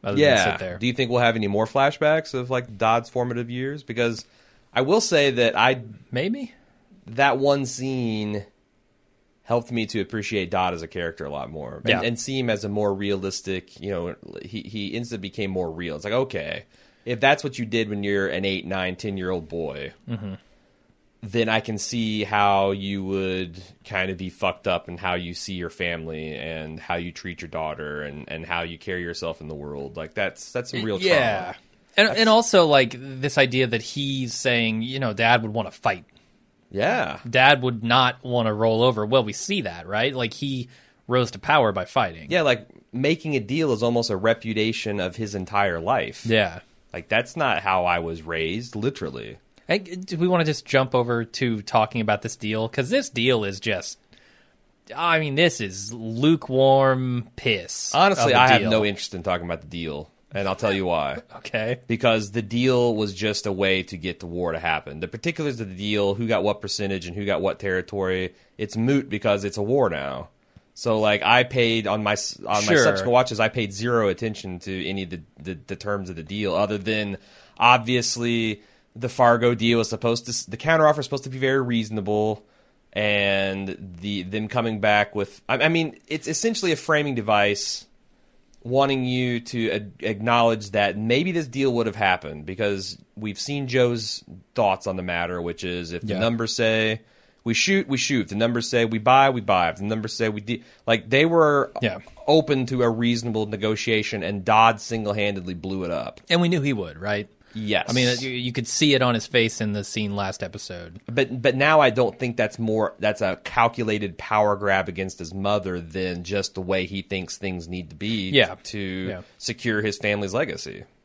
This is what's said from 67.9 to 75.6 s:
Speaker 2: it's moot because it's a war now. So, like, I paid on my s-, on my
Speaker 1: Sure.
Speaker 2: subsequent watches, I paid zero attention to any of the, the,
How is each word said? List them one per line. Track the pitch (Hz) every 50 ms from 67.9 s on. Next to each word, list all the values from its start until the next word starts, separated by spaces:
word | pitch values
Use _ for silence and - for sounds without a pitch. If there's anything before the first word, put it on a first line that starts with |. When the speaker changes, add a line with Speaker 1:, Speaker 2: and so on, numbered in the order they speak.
| - 101 95 92 92 92 92 90 - _ _ _ _ _
Speaker 2:
it's | 110 104 -
moot | 110 113 123 139 139 131 135
because | 104 104 - 117 101 101 95
it's | 101 92
a | 104 101
war | 104 123 143 127 101
now. | 82 73 69 69 67 64 - - _ _ _ _ _ - _ _ _
So, | - - 120 110 110
like, | 107 107 104 104 -
I | 98 117 123 127
paid | 123 - 131 120 117 113 113 107
on | 101 101 110 107
my | 104 104
s-, | 101 - - - -
on | -
my | - 98 107 104 107 -
Speaker 1:
Sure. | 151 123
Speaker 2:
subsequent | 107 98 98 95 123 120
watches, | 123 127 127 117 104
I | 113 110
paid | - 127 113 101 98
zero | 98 110 120 123 117 110 101
attention | 92 - - 113 107 - - 98 92 90
to | - 98 95 92 87
any | 76 95 98 95
of | 85
the, | 82 87 78 _ _ -
the, | 71 87 92 80